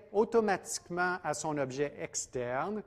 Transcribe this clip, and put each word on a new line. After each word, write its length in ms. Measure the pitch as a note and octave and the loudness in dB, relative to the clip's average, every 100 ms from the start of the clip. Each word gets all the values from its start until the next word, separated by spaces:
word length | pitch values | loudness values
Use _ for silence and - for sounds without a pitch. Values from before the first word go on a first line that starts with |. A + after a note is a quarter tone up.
| - | -2
automatiquement 1040 | G3+ A3+ A#3 G#3+ F3+ - - - F3 F3+ F3+ | 2 4 4 4 2 -2 -10 -4 0 0 0
à 100 | D#3 | -2
son 240 | D3 D#3+ D3 | -2 -2 0
objet 360 | C3 C3 C#3+ D3 | 0 0 -2 -4
externe 840 | D#3+ - - B2+ A#2+ C3 F3 G#3 | -8 -8 -6 -4 -2 -2 -2 -4